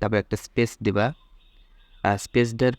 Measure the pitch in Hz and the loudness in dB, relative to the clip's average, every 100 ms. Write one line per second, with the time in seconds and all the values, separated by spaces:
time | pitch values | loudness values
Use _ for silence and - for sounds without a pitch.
0 | 104 104 - 104 - - 117 - 107 98 | 0 0 -2 -6 -4 -2 -2 -2 -2 0
1 | 117 - _ - _ _ _ _ _ - | 0 -4 _ -20 _ _ _ _ _ -4
2 | 95 101 - 123 117 113 127 | -2 -2 0 0 0 2 0